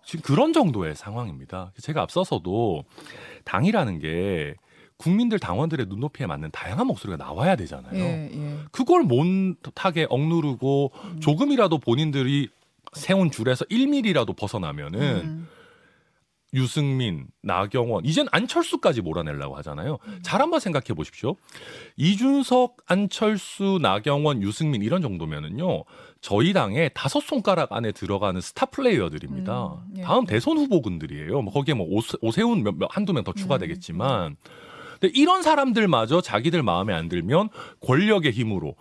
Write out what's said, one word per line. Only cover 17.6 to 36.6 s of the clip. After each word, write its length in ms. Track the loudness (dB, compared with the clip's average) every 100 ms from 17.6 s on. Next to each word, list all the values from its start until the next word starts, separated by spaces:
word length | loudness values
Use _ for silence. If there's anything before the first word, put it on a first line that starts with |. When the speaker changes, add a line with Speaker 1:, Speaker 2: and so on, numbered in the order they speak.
| 0 0 0 0
Speaker 1:
이젠 220 | 0 0 2
안철수까지 720 | 0 0 0 0 2 2 2
몰아내려고 540 | -2 -2 -4 -4 -8 -8
하잖아요. 400 | -10 -8 -6 -6 -10
Speaker 2:
음. 100 | -12
Speaker 1:
잘 200 | -2 2
한번 160 | 2 0
생각해 360 | 0 -4 -4 -6
보십시오. 400 | -8 -6 -6 -6 _ -20 -18 -18 -16 0
이준석, 800 | 2 4 4 4 4 4 2 -2 0
안철수, 920 | 0 0 0 0 0 -4 -2 0 2
나경원, 600 | 2 2 0 2 2 0
유승민 400 | -2 0 0 0
이런 180 | 0 0
정도면은요. 840 | -2 -4 -4 -6 -8 -4 -2 -2 -6 -18 -20 _
저희 320 | 0 2 4
당의 380 | 2 0 0 -2
다섯 280 | -2 -2 -2
손가락 520 | -2 -2 2 0 0
안에 200 | -2 -4
들어가는 480 | -4 -2 0 0 -2
스타 260 | -6 -4 -4
플레이어들입니다. 1000 | 0 2 2 0 -4 -8 -8 -6 -4 -6
Speaker 2:
음, 280 | -10 -14 -10
예. 40 |
Speaker 1:
다음 240 | 0 2 2
대선 320 | 0 2 0
후보군들이에요. 800 | 2 2 0 -6 -8 -8 -4 -2
뭐 120 | 0
거기에 220 | -2 0
뭐 120 | 0 0
오세-, 300 | 0 -2 -2
오세훈 440 | 0 2 2 2
몇, 100 | 0 -2
몇, 120 | -2
한두 220 | -2 0
명 100 | -2
더 80 | -2
Speaker 2:
음. 40 | -6
Speaker 1:
추가되겠지만. 1000 | -2 -2 -2 -8 -8 -4 -2 -2 -4 -10 -18 -20 -20 -20 -20 -2
근데 140 | 0 4
이런 240 | 6 6
사람들마저 800 | 4 4 4 4 4 4 4 2
자기들 420 | 2 0 2 2